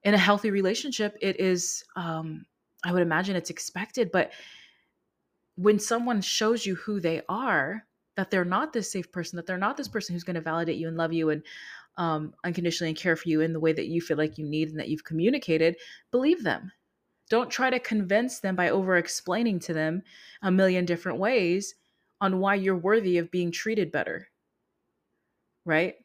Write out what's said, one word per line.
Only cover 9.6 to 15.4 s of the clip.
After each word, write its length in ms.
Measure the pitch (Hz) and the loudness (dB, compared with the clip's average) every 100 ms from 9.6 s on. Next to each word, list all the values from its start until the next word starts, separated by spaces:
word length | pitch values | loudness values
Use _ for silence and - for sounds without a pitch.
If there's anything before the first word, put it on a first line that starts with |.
| 202 277 | -2 -4
this 120 | 277 | -6
person 260 | 220 196 | -6 -4
who's 100 | 175 | -6
gonna 160 | 170 170 | -4 -6
validate 360 | 160 160 165 151 | -2 -2 -2 -2
you 120 | 165 | -4
and 80 | 165 | -2
love 160 | 165 | -2
you 180 | 165 160 | 0 0
and, 120 | 151 - - - - - - | 0 -6 -18 -18 -20 -16 -4
um, 380 | 170 156 151 _ | -2 -2 -4 _
unconditionally 500 | 175 175 170 165 160 | -6 -2 -2 -2 -4
care 220 | 156 185 160 | -2 0 0
for 120 | 170 | 2
you 120 | 156 | 2
in 120 | 160 | 2
the 80 | 165 | 2
way 120 | 160 | 2
that 140 | 156 - | 2 0
you 140 | 170 | -2
feel 160 | 170 147 | 0 0
like 220 | 156 151 | 0 -2
you 60 | |
need 260 | 151 156 156 | -6 -2 -2
and 80 | 156 | -4
that 100 | - | -6
you've 160 | 156 | -6
communicated, 720 | - 160 185 277 | -4 0 2 0